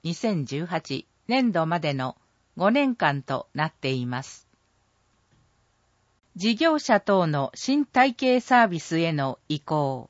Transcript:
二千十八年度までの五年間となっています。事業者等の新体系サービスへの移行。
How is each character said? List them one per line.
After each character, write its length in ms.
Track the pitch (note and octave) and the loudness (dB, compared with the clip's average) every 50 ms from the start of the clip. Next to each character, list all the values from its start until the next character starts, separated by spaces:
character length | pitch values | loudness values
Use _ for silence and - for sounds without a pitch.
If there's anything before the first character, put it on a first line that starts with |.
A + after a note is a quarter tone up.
二 120 | - E3 E3+ | -6 -6 -6
千 320 | - - A3+ G3+ D#3+ C#3 | -4 -2 -2 -2 -2 -4
十 180 | A2+ C3+ D3 E3+ | -4 -6 -6 -6
八 400 | E3+ F3+ D#3+ - - C#3 - - _ _ _ _ | -4 -6 -6 -4 -4 -8 -8 -8 _ _ _ _
年 260 | - A#3+ C4 B3+ A#3 | -2 0 0 2 2
度 140 | F3+ E3+ D#3+ | 0 0 0
ま 140 | D#3+ E3+ E3+ | 0 -2 -2
で 120 | D#3 D3+ | -2 -2
の 240 | C#3 C3+ B2+ B2+ - _ _ _ _ _ _ _ _ | -2 -2 -4 -6 -8 _ _ _ _ _ _ _ _
五 140 | - F3+ G3+ | 0 2 2
年 240 | A#3 C#4+ C#4+ C4+ A#3+ | 4 4 2 0 0
間 280 | - - D3+ C#3+ C#3 | 2 0 0 0 0
と 260 | C3 - C3+ B2 - _ _ | -4 -4 -4 -4 -4 _ _
な 120 | C#3+ D3+ | -4 -4
っ 80 | D#3 _ | -4 _
て 160 | _ - C3+ | _ -4 -2
い 160 | C3 B2+ B2 | -2 -2 -4
ま 160 | B2 B2 B2+ | -4 -6 -8
す。 240 | C3+ - - - _ _ _ _ _ _ _ _ _ _ _ _ _ _ _ _ _ _ _ _ _ _ _ _ _ _ _ _ _ _ _ _ _ _ _ _ _ _ _ | -8 -12 -18 -20 _ _ _ _ _ _ _ _ _ _ _ _ _ _ _ _ _ _ _ _ _ _ _ _ _ _ _ _ _ _ _ _ _ _ _ _ _ _ _
事 180 | F3 F#3 A3+ A#3 | -2 0 0 0
業 240 | G#3 D#4+ E4 D#4 D4+ | 2 2 2 2 2
者 220 | - - A3+ G3+ | 2 2 2 2
等 260 | - - G3+ F#3+ F3 | 4 2 2 4 4
の 240 | D#3+ D3 C#3+ C#3 - - | 2 0 -2 -2 -4 -6
新 300 | - - - C4+ D4 C#4+ | -8 -2 0 0 0 0
体 300 | _ - B3+ B3+ C#4 A#3+ | _ 2 2 2 2 2
系 260 | - C4+ B3+ B3 B3+ | 0 0 2 2 2
サ 260 | - - C4 A#3+ A#3 | 2 4 4 4 4
ー 20 | G3+ | 4
ビ 100 | F3 D#3+ | 0 -6
ス 220 | - - E3 E3 | -4 -2 -2 0
へ 120 | E3+ E3 | 0 0
の 280 | D#3 D3 C3+ C3+ B2+ _ _ _ | 0 0 -2 -2 -4 _ _ _
移 100 | D3+ D3 | -6 -6
行。 500 | _ - D#3 D3+ C#3+ C3+ C3+ B2 - | _ -2 -2 0 0 -2 -4 -6 -10